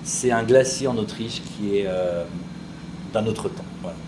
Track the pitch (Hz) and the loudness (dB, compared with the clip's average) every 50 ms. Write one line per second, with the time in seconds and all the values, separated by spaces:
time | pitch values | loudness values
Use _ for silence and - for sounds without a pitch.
0 | 160 - - - - 123 120 113 113 113 123 131 131 - - - 135 135 123 113 | -6 -4 -4 0 2 4 4 4 6 8 8 8 8 8 2 0 0 0 0 0
1 | 107 - - - 113 113 - - - - - - 104 101 101 101 98 95 92 92 | -2 -2 -4 -6 -6 -6 -6 -8 -8 -10 -8 -4 -2 0 2 2 2 2 0 0
2 | 92 90 87 87 85 82 90 87 - - - - - - - - - - - - | 0 0 0 -2 -4 -4 -6 -10 -10 -10 -10 -12 -12 -12 -12 -12 -12 -12 -12 -10
3 | - - - 110 107 113 107 - - 98 80 - - - - - - 90 85 80 | -12 -2 -2 0 2 2 0 0 -2 -4 -6 -6 -10 -12 -12 -8 -8 -8 -8 -8
4 | 80 | -12